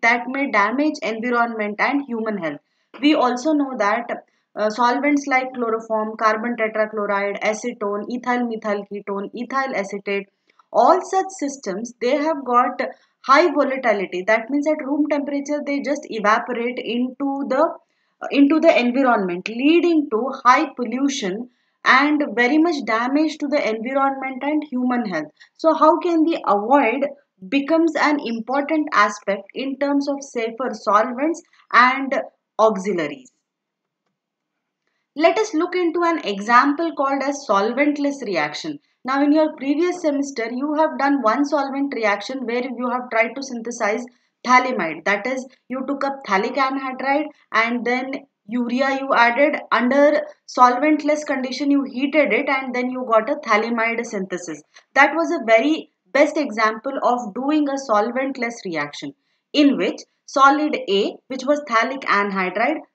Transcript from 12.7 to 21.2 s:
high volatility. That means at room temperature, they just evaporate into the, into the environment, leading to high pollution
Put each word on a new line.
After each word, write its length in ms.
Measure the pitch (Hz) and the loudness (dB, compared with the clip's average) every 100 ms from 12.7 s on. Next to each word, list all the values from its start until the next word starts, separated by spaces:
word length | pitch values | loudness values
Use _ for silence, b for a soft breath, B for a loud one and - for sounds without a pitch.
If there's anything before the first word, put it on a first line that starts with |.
| - - B B B - | -2 -8 B B B 2
high 240 | 277 349 | 4 4
volatility. 720 | 285 269 262 240 202 190 175 185 | 2 0 0 0 0 -2 -4 0
That 220 | 220 226 | 0 0
means 180 | 285 302 | -2 0
at 160 | 302 262 | -2 -2
room 180 | 294 294 | -2 0
temperature, 500 | 294 269 285 285 294 269 | -2 -2 -4 -4 -4 -2
they 140 | 285 | -4
just 260 | 262 294 - | -2 -4 -6
evaporate 720 | 220 202 226 233 233 240 240 | -2 2 2 0 -4 -4 -6
into 640 | - 240 254 - 277 277 285 | -6 -4 -4 -4 -6 -4 -2
the, 260 | 262 330 - _ _ _ - - | 0 0 -2 _ _ _ -12 -2
into 300 | 254 285 311 | 4 4 6
the 180 | 330 233 | 6 4
environment, 680 | 240 247 262 226 185 175 202 | 4 2 2 2 0 -4 -6
leading 640 | 233 285 339 339 320 285 | 0 4 4 4 2 0
to 240 | 214 262 254 | -2 -2 0
high 260 | 240 254 311 | 4 4 2
pollution 760 | - 233 247 277 - | -4 -6 -2 -2 -2